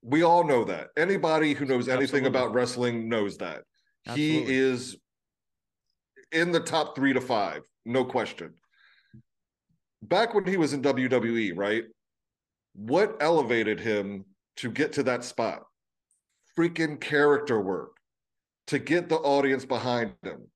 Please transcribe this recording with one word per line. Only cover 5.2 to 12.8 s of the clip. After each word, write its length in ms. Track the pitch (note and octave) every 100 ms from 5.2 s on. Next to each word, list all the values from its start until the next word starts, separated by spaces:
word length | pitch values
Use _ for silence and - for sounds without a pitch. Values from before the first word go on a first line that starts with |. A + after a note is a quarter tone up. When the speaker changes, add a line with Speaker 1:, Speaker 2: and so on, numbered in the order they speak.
| _ _ _ _ _ _ _ _ _ _ _
Speaker 1:
in 220 | D#3+ F3
the 80 | E3
top 340 | E3 D#3+ D3+
three 180 | - C#3
to 80 | B2+
five, 420 | B2+ A#2 G2 D2+ - _
no 200 | - B2
question. 500 | B2+ B2+ G#2 - E2 E2 _ _ _ _ _ G#2+ _ _ _ _ _ _ _ _
Back 320 | G#2+ F3 A3+
when 140 | G#3 F#3
he 120 | F#3+
was 160 | D#3
in 80 | C#3
W 260 | C#3 B2+ B2+
W 280 | B2+ A2+ A#2
E, 140 | G#2+
right? 320 | F2 G2 A2 A#2 _ _ _ _ _ _ _ _
What 420 | G2